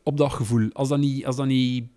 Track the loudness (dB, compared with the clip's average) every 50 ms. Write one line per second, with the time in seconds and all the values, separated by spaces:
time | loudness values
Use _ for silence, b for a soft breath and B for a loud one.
0 | _ -4 0 2 0 0 0 -4 -2 0 2 2 2 0 -2 -4 -2 0 0 2
1 | 2 0 0 -2 -4 -4 -4 -2 0 2 2 2 2 2 0 -4 -6 -8 -16